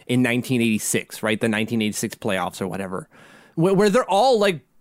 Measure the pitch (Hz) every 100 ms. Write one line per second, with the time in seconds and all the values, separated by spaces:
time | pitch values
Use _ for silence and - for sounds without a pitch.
0 | - 123 123 120 117 123 117 107 - 107
1 | - - 107 107 117 107 110 117 107 -
2 | 113 - 113 92 90 - 98 95 95 92
3 | - - - - - - 180 190 208 233
4 | 208 196 262 226 202 156 - _